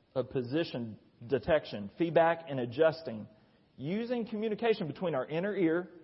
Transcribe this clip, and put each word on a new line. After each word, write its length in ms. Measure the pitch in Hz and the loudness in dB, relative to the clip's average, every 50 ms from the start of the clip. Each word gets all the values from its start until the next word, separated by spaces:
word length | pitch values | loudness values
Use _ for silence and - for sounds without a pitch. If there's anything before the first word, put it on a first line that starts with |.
| _ _ - | _ _ -4
of 160 | 131 120 - | -4 -4 -2
position 640 | - 139 123 117 131 160 170 165 - 127 117 113 104 - _ _ _ - 120 | -2 -4 -2 0 0 -2 -2 -2 -4 -6 -6 -8 -10 -14 _ _ _ -12 -4
detection, 640 | 117 135 127 - - - 151 - - - 107 104 101 - | 0 0 0 2 4 2 2 2 -2 -8 -8 -8 -6 -2
feedback, 480 | - 170 170 147 170 165 165 170 165 - - | -2 0 4 6 6 6 6 4 0 -4 -6
and 100 | 143 135 | -4 -4
adjusting, 680 | 120 123 113 139 160 160 147 - - 131 113 110 101 - - _ _ _ _ _ _ _ _ | -4 -2 2 4 4 4 4 2 -8 -10 -10 -10 -12 -14 -16 _ _ _ _ _ _ _ _
using 480 | - 131 147 190 214 240 233 254 240 214 | -8 -6 -4 -4 -4 -2 -4 -4 -4 -4
communication 640 | 208 226 208 214 226 214 - 233 233 220 - 190 | -4 -4 -4 -2 -2 -2 0 2 2 2 2 0
between 260 | 147 - - 190 170 151 | -6 -4 -2 -2 -2 0
our 120 | 131 - | -2 -2
inner 300 | - 151 165 180 208 202 | -2 -2 -2 -2 0 0
ear, 340 | 202 180 160 160 175 - - - - | 2 4 4 4 2 0 -4 -10 -20